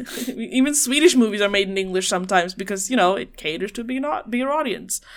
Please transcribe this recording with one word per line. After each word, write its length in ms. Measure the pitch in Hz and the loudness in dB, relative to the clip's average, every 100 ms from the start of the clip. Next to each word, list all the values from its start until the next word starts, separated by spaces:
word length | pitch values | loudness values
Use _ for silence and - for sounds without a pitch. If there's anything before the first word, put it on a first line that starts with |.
| 247 | -10
<laughs> 180 | - 240 | -8 -8
even 460 | - 185 254 277 | -8 -2 2 2
Swedish 400 | 294 240 285 330 254 | 2 0 4 6 6
movies 240 | 220 202 | 4 2
are 80 | 202 | 2
made 200 | 202 196 | 2 0
in 80 | 196 | 0
English 300 | 190 185 185 | -2 -2 0
sometimes 460 | 185 185 185 175 | -2 2 2 2
because, 360 | 185 196 196 - | -2 -6 -6 0
you 60 | 247 | 2
know, 180 | 180 202 | 4 2
it 200 | - - | -4 -8
caters 360 | 151 165 185 | -6 -6 -6
to 120 | - | -8
being 200 | 233 262 | -6 -4
au-, 180 | 294 220 - | -4 -4 -4
bigger 220 | 240 269 | -4 -2
audience. 500 | 302 277 - 190 - - | -2 -2 -4 -6 -10 -10